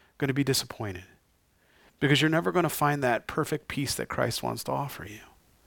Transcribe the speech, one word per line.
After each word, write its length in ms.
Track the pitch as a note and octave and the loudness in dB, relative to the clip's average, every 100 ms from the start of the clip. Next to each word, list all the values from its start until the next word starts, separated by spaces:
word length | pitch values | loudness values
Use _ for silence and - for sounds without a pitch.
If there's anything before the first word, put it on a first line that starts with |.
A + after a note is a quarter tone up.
| _ - | _ -4
gonna 140 | C#3 | 0
be 120 | C3+ | 2
disappointed, 600 | C#3 C3 - - G#2+ F#2 - _ _ _ _ _ _ _ _ - | 2 0 -2 -8 -8 -10 -14 _ _ _ _ _ _ _ _ 0
because 240 | C#3+ C#3 | 4 6
you're 80 | D#3 | 4
never 220 | D#3+ F3+ | 4 2
gonna 160 | F3 D#3+ | 2 2
find 340 | - D3 C#3+ | 2 0 2
that 240 | B2+ A2+ - | 2 0 -2
perfect 420 | - D3 D3+ - | -4 -2 -4 -6
peace 260 | - C3+ - | -4 -4 -4
that 120 | - | -4
Christ 340 | - A#2 - | -2 -2 -2
wants 200 | - A#2 | -4 -4
to 80 | - | -4
offer 320 | C3+ C#3 - | -4 -4 -8
you. 160 | G2+ G#2+ - _ _ _ | -14 -16 -20 _ _ _